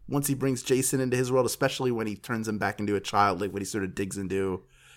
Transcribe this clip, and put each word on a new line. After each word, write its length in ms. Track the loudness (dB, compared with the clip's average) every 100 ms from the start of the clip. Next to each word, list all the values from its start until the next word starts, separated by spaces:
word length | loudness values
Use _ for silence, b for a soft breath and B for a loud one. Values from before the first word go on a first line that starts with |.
| -4
once 200 | -2 0
he 60 |
brings 280 | 0 0 -2
Jason 360 | 2 2 2 0
into 160 | 2 0
his 140 | 2
world, 140 | 2
especially 460 | 2 2 0 2 0
when 160 | 0 -2
he 80 |
turns 320 | -4 -4 -4 -2
him 100 | -2
back 220 | -2 0
into 160 | 0
a 60 | 0
child, 400 | 2 4 4 4
like, 100 | -2
when 100 | -4
he 40 |
sort 180 | -4 -4
of 100 | -4
digs 240 | -4 -4 -4
into, 460 | -2 -2 0 -4 b b b